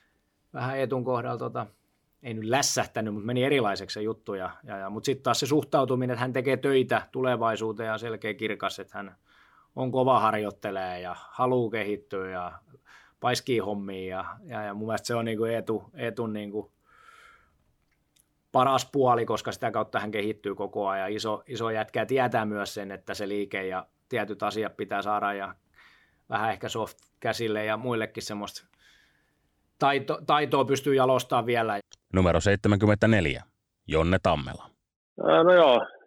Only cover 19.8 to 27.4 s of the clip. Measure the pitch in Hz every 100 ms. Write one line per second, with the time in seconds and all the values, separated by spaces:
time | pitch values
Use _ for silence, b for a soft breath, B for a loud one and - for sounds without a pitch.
19.8 | 107 104 107 104 107 107 101 101 101 104
20.8 | 98 95 95 107 110 107 - 113 113 110
21.8 | 110 120 110 131 120 113 107 104 98 107
22.8 | 98 98 - 95 98 104 98 101 95 92
23.8 | - _ - 120 104 98 104 107 104 -
24.8 | 98 101 101 104 101 101 98 - _ _
25.8 | b b b b b 107 110 95 107 113
26.8 | 104 - _ _ 117 110